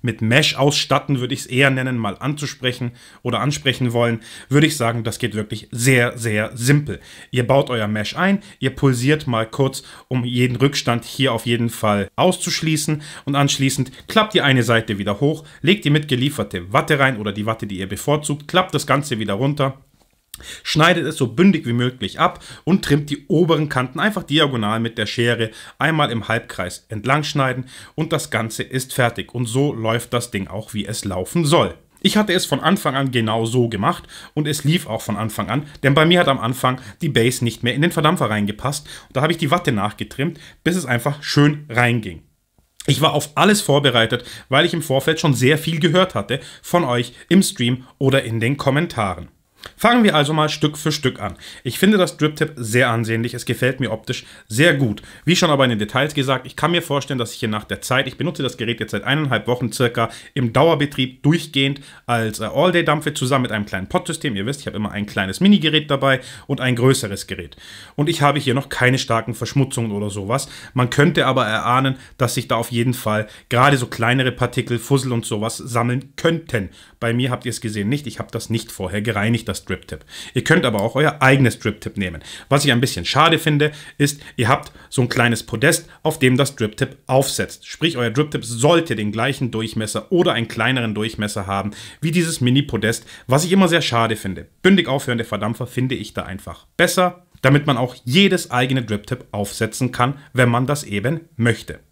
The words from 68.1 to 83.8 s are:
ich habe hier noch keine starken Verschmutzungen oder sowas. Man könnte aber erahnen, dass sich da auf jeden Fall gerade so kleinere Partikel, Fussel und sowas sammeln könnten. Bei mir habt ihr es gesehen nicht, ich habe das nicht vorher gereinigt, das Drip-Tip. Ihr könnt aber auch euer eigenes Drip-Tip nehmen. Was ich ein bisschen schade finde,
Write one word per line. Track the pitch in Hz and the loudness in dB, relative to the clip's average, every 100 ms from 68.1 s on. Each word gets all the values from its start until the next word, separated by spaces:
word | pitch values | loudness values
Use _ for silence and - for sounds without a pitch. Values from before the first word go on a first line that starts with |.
ich | 165 | 2
habe | 143 143 | 2 2
hier | 127 | 0
noch | 123 135 | -2 -2
keine | - 127 127 | 0 2 2
starken | - 113 113 | 0 -2 -2
Verschmutzungen | 113 117 139 135 - 117 | -8 -2 0 0 -2 -4
oder | 101 104 | -4 -4
sowas. | 101 98 131 - - - | -6 -4 -4 -4 -14 -6
Man | 127 123 | -2 0
könnte | - 143 - 131 | 4 4 4 2
aber | 131 107 | 2 0
erahnen, | 107 117 123 135 131 - - | 0 2 2 2 -2 -10 -2
dass | 120 | -2
sich | - 113 | -2 -2
da | 117 | -2
auf | 117 | 0
jeden | 120 120 | 0 0
Fall | 120 110 107 107 - _ | -2 -2 -2 -4 -12 _
gerade | 120 135 139 | 4 6 4
so | 120 | 0
kleinere | - 113 131 127 | -2 0 2 0
Partikel, | - 123 - 123 120 | 0 -2 -2 -4 -4
Fussel | - 139 127 | 0 0 0
und | 117 | -4
sowas | - 107 110 - | -4 -4 -4 -6
sammeln | - 117 120 123 - - | -4 -2 0 -2 -6 -2
könnten. | 165 165 165 120 90 - - _ | 0 0 -2 -4 -6 -12 -20 _
Bei | 117 | -2
mir | 117 127 | 0 0
habt | 123 123 | -2 -6
ihr | |
es | 110 | -6
gesehen | 110 104 101 | -6 -4 -2
nicht, | 143 147 | -2 -4
ich | - | -10
habe | 110 | -8
das | 113 - | -8 -4
nicht | 113 - | -6 -6
vorher | - 92 104 | -8 -6 -4
gereinigt, | 107 101 107 120 - | -2 -2 0 0 -2
das | 95 - | -8 -6
Drip-Tip. | 92 - 76 - - - | -10 -8 -14 -14 -18 -6
Ihr | - | -4
könnt | - 160 | 4 4
aber | 135 107 | 4 0
auch | 107 131 | -2 0
euer | 151 - | 0 4
eigenes | 131 139 123 - | 4 6 4 2
Drip-Tip | 110 101 113 101 | -6 -6 -10 -6
nehmen. | 92 80 - - - | -6 -8 -16 -20 0
Was | 143 | 2
ich | 139 | 4
ein | 120 | 2
bisschen | 135 - | 0 -2
schade | 85 135 160 151 | -2 2 4 4
finde, | 160 147 151 147 | 2 2 2 -2